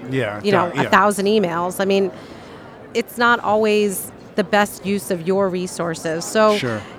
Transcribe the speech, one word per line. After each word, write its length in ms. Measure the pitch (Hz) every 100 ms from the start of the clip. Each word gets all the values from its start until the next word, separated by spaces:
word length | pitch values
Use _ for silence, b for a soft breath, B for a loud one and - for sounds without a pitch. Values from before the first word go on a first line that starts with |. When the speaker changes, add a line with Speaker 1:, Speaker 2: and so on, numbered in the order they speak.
| 127
Speaker 1:
Yeah, 300 | 131 110 104
Speaker 2:
you 100 | 202
know, 180 | 196 180
Speaker 1:
yeah. 80 | 139
Speaker 2:
a 60 | 208
thousand 360 | 202 202 196 196
emails? 540 | 214 180 165 180 180
I 40 |
mean, 260 | 196 196 190 - B B B B B B -
it's 220 | 226 233 -
not 220 | 240 240
always 680 | - 214 220 208 208 185 - - -
the 100 | -
best 420 | 185 208 202 - 185
use 240 | 202 -
of 160 | 180 165
your 220 | 190 196
resources. 760 | 180 180 - 170 160 165 160
So, 320 | 170 220 214 208
Speaker 1:
Sure. 220 | 127 110 B